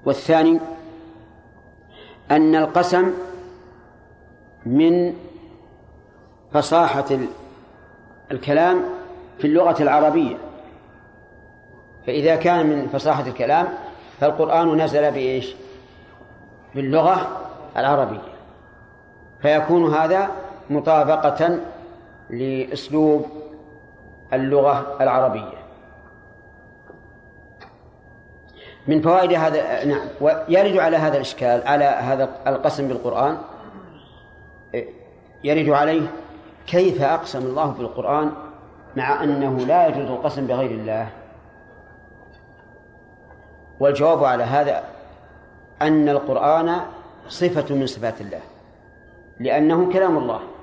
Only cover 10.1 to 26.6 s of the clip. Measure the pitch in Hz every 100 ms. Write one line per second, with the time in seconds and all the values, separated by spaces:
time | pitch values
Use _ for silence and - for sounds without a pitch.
10.1 | 165 135 113 - - - - - - -
11.1 | - - - - - - - - - -
12.1 | 143 147 - 170 170 156 147 127 139 151
13.1 | 143 127 120 127 151 - - - - -
14.1 | - 147 151 156 165 170 156 156 147 147
15.1 | 139 131 131 127 - - - - - -
16.1 | - - - - - - 139 135 156 160
17.1 | 185 - - - - - - 131 143 117
18.1 | 104 - - - - - - - - -
19.1 | - - - 147 151 151 170 160 151 160
20.1 | 185 196 - - - - 143 160 156 143
21.1 | 156 147 - 170 170 - - - - -
22.1 | - - 120 135 131 127 143 - 151 156
23.1 | 151 - - - - - - - - -
24.1 | - - 131 135 143 139 139 - - 131
25.1 | 127 131 110 - - - - - - -
26.1 | - - - - -